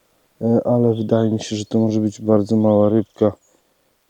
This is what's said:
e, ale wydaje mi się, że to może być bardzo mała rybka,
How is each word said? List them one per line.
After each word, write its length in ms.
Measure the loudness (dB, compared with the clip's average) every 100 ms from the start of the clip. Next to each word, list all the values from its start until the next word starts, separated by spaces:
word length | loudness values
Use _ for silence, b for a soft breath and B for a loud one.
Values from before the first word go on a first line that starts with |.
| _ _ _ _
e, 200 | -2 0 0
ale 280 | 0 0
wydaje 380 | 0 0 0 0
mi 80 | -2
się, 160 | -4 -8
że 100 | -4
to 140 | -2
może 200 | 0 0
być 220 | -2 -4
bardzo 340 | 0 0 2 0
mała 340 | 2 2 2
rybka, 420 | 0 -2 -2 -2 -2 _ _ _ _ _ _ _